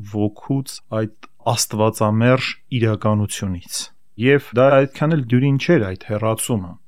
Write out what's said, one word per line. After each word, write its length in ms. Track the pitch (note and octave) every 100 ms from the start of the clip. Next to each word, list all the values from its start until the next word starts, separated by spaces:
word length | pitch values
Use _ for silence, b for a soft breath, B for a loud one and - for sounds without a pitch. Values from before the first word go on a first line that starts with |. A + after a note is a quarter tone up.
| G#2
ոգուց, 680 | G#2+ G#2 - - C3+ C3+ - -
այդ 380 | A2 G#2+ - - -
աստվածամերժ 1040 | A#2 A#2 - G#2+ A2 - G#2+ A2 A#2+ C3 - - -
իրականությունից։ 1120 | B2+ A2+ G#2 A2 G#2 G2+ - G2+ F2+ - - - - - -
Եվ 300 | B2 C#3 -
դա 140 | A#2+ C3+
այդքան 420 | C3+ C#3 - D3+
էլ 100 | E3
դյուրին 320 | A#2 B2 C#3 C#3
չէր, 260 | - E3+
այդ 220 | G2 F#2+
հեռացումը 680 | - G#2+ G#2+ A2 - A#2 F2+ F2+